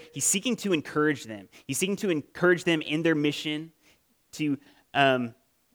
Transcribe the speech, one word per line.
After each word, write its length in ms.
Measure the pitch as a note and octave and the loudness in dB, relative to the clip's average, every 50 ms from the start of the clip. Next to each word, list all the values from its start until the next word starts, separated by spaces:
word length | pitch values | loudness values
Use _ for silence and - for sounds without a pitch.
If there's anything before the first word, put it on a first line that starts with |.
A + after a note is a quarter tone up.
| - - - | -4 -14 -8
He's 100 | C#3+ - | -2 0
seeking 320 | - - G3+ - C4 A3+ | 0 0 0 0 -2 -2
to 160 | - - G3+ | -2 0 0
encourage 540 | F3+ D3+ - - - D3+ D3+ D#3 D3 B2 - | 0 0 0 -2 0 0 2 2 0 -2 -4
them. 240 | A2 A2 G2+ F#2 - - - - - | -12 -14 -14 -16 -18 -20 -16 -8 -6
He's 100 | C3+ - | -4 -2
seeking 200 | F#3+ F#3+ G3+ - | -2 -2 -2 -2
to 120 | G#3+ G3 | -2 -2
encourage 540 | E3 D3 - - - - F3 F3+ F3+ E3 - | -2 -2 -4 -8 -6 0 4 4 4 4 2
them 180 | F3 E3 D#3+ | 0 0 0
in 220 | - - D3+ D#3+ E3 | 0 -2 -2 0 2
their 120 | E3+ D#3+ | 2 2
mission 580 | D3 D3 D3 C#3 - - D3+ D3+ D3+ D#3+ E3 _ _ _ _ _ _ _ _ _ _ _ _ | 4 2 0 0 -2 -4 -6 -6 -6 -8 -12 _ _ _ _ _ _ _ _ _ _ _ _
to, 260 | - - D#3 D3 C#3 - - - - _ _ _ - | -8 -4 -2 -2 -2 -2 -4 -12 -20 _ _ _ 0
um, 400 | C#3 C#3 C3+ C3 B2+ B2 A2+ A2+ _ _ _ _ _ _ _ | 2 4 4 4 2 0 -4 -8 _ _ _ _ _ _ _